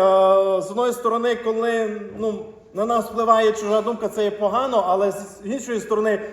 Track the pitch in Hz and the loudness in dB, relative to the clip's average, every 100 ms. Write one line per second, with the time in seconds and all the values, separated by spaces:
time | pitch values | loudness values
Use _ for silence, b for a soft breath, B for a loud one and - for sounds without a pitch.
0 | 190 190 190 196 196 190 190 208 247 - | 4 6 6 6 4 0 -2 -2 -2 -2
1 | 226 226 240 233 226 220 233 226 214 208 | -2 0 0 -2 -2 -2 0 0 -2 -6
2 | 202 202 220 202 - - - 185 220 233 | -10 -6 -6 -6 -10 -18 -14 -6 -2 0
3 | 214 214 233 220 220 214 208 214 208 226 | -2 -2 4 4 4 2 0 0 0 -4
4 | 208 220 208 208 208 220 262 233 180 190 | -4 -2 -2 0 -2 0 0 0 0 0
5 | 202 196 - - 196 262 - 220 - 214 | 0 -2 -12 -14 -8 -8 -6 -6 -4 -2
6 | 214 208 B | 0 -2 B